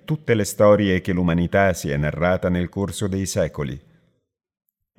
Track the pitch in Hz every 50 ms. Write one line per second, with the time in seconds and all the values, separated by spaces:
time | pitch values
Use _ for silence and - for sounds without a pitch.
0 | - - 156 - - - 117 110 101 - - - 107 104 104 101 104 98 92 90
1 | - - 92 90 90 87 82 87 87 82 - 98 98 98 87 - - 78 71 73
2 | 73 76 73 76 80 90 92 87 - 92 90 87 87 82 - 98 98 90 92 -
3 | 107 95 95 95 95 87 - 101 85 76 - 85 73 62 65 71 - _ _ _
4 | _ _ _ _ _ _ _ _ _ _ _ _ _ _ _ _ _ _ -